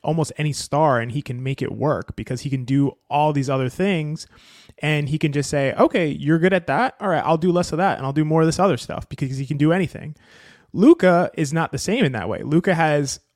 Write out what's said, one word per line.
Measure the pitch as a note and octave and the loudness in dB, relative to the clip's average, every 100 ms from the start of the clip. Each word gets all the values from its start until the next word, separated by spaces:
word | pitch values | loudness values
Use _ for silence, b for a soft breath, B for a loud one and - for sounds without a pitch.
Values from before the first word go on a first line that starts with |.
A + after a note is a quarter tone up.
almost | - D#3+ D3 - | -4 -2 -2 -4
any | D3+ | -4
star | C3+ - D3 D#3 B2 | -4 -4 0 2 2
and | A#2 | 0
he | B2+ | -6
can | - B2 | -8 -8
make | C3 C3+ | -6 -4
it | - | -6
work | A2 C#3+ A#2+ - - | -2 -2 -2 -4 -12
because | A2 B2+ | -8 -8
he | C#3+ | -4
can | C3 B2 | -6 0
do | C#3 C#3 - _ | 2 2 -2 _
all | D3 D3+ | 0 2
these | D3 C3+ | 0 -2
other | C3+ B2+ | -2 -2
things. | - F#3+ F3 D3+ D#3 - B B B B - | -2 -2 0 -4 -8 -12 B B B B -6
And | D3 D3+ C#3+ | -2 0 0
he | D#3 | 0
can | D3+ | 0
just | C#3+ C#3 | 0 -2
say, | C#3+ C3+ | 0 0
"Okay, | - B3+ A3 D#3 | 2 2 2 -2
you're | - C#3+ E3 | -2 0 2
good | F3+ | 4
at | F#3+ F3 | 2 0
that. | C#3+ B3+ - | 0 0 -2
All | G3+ | -2
right, | D#3 | 0
I'll | D3 E3 | 2 2
do | F3+ | 2
less | F3 F3 | 0 0
of | D#3 | 0
that | F#3+ - | 0 0
and | C3 | -2
I'll | |
do | C#3+ D3+ | -2 2
more | D#3+ | 4
of | D#3+ | 2
this | D#3 | 2
other | F#3+ C3 | 2 0
stuff," | - - - | -4 -10 -10
because | - C3+ C3+ | -8 -6 -6
he | C3+ | -6
can | D3 | 0
do | D3+ | 2
anything. | F3 E3 - D3+ D3+ B B B B B | 2 -2 -6 -14 -16 B B B B B
Luka | - A#3+ E4+ F#3 E3+ F3+ - | 4 6 6 6 4 2 -2
is | D3 | -2
not | E3 E3 | -2 -4
the | C#3 | -4
same | - A3+ | -2 0
in | E3 | 0
that | B2 F2+ | 0 -4
way. | G2 | -6
Luka | A2+ D#3 G3 E3 | 0 2 2 2
has | D#3+ D3 C#3 - _ | 2 2 0 -6 _